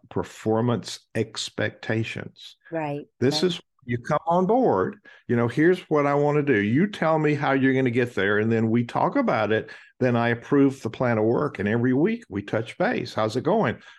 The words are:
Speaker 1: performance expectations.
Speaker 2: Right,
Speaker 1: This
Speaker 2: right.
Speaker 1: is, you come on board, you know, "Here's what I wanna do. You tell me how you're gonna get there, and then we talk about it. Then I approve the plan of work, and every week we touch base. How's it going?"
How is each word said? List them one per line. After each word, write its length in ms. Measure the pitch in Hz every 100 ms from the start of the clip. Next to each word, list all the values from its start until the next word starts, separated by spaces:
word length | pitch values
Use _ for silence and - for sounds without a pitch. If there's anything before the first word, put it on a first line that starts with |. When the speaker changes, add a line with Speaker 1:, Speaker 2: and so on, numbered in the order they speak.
| _
Speaker 1:
performance 880 | - 87 - 110 110 120 113 - - - -
expectations. 1400 | 113 - - - 107 - - 113 113 - - - - - -
Speaker 2:
Right, 340 | 165 151 143 147 _
Speaker 1:
This 160 | 123 151
Speaker 2:
right. 160 | 180
Speaker 1:
is, 100 | 175 - _ -
you 120 | 120
come 220 | 120 151 -
on 180 | 170 185
board, 520 | 233 226 104 95 - - - -
you 80 | 120
know, 120 | 117
"Here's 320 | 127 160 180 -
what 160 | 151 143
I 80 |
wanna 300 | 143 147 147
do. 180 | 143 110
You 260 | 101 123 202
tell 320 | - 160 160
me 140 | 151 147
how 160 | 147
you're 220 | 135 131
gonna 180 | 131 131
get 240 | 117 120 -
there, 240 | 95 104
and 120 | 110
then 180 | 113 110
we 140 | 113
talk 320 | 120 127 143 285
about 360 | 233 131 104
it. 180 | 110 - - - _
Then 160 | 127 120
I 140 | 117
approve 520 | 117 - 143 139 135
the 80 | 110
plan 280 | - 127 113
of 80 | 110
work, 340 | 127 147 -
and 100 | 101
every 240 | 117 120
week 300 | 127 175 233 -
we 120 | -
touch 360 | 104 110 113 -
base. 360 | 175 143 120
How's 220 | - 110 123
it 80 |
going?" 340 | 131 220 151 101 -